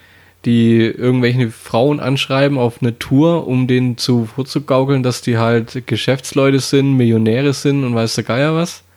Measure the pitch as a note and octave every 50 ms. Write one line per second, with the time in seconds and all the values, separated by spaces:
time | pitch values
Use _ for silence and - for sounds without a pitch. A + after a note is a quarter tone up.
0 | _ _ _ - - _ _ _ - A#2+ A#2 A#2 A#2 A#2 A2+ A2+ A2+ A2+ - -
1 | A#2 B2+ B2+ B2+ B2 A#2+ B2 B2+ B2 A2 A2+ - - - - A2+ B2+ D3 D3 D3
2 | - B2+ C#3 C3+ - - C3+ C3+ C#3 C#3+ C#3+ C3 A#2+ A#2 - - C3 A#2+ A2+ -
3 | - - C3+ C3+ D#3 E3+ E3+ D#3+ - - B2+ B2+ B2+ B2 B2+ B2+ B2+ B2+ A#2+ A#2+
4 | - - B2 A#2+ A2+ G#2+ - - C3 - - D3+ C#3 - C3 C3 C3+ C#3 C#3+ C3
5 | B2 B2+ A#2+ - - B2 A#2 A2+ A2+ A#2 A#2 A#2 A2+ - - C3 A#2+ - A#2 G#2+
6 | - - C3 C3+ - - - C#3 C3+ C3+ C#3 C3 B2 - - C#3 C3+ C#3 C3+ C3
7 | A#2+ A#2 A2+ A2 A2 G#2+ A2 B2+ C#3 C#3+ C3+ - - D3 C#3 C#3 C3+ B2 A#2+ A#2
8 | A2+ A2+ - - A2 - A2+ B2+ C#3+ D#3 D#3+ D#3+ E3+ F3 - - - _ _